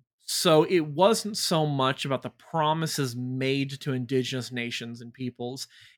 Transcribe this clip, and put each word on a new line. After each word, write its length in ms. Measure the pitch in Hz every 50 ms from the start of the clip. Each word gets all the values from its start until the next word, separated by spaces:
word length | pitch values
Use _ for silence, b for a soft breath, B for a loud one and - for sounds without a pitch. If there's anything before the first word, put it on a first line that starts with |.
| _ _ _ _ _
So 380 | - - - - 175 160 156 160
it 180 | 160 185 175
wasn't 560 | 151 151 143 147 185 220 226 220 - 208 220
so 280 | - - - 180 160 156
much 400 | 151 143 135 135 131 131 - -
about 160 | 143 131 123
the 80 | - 120
promises 840 | - _ - - - 165 151 151 156 160 160 156 - - 139 123 117
made 640 | 123 127 127 127 131 135 135 135 139 139 135 139 -
to 120 | - 147 131
indigenous 580 | 127 127 117 139 127 127 123 135 127 117 -
nations 500 | 127 120 117 120 120 - 120 117 117 117
and 100 | 123 120 113
peoples. 540 | - 131 123 - - 120 123 135 135 - b b b b b b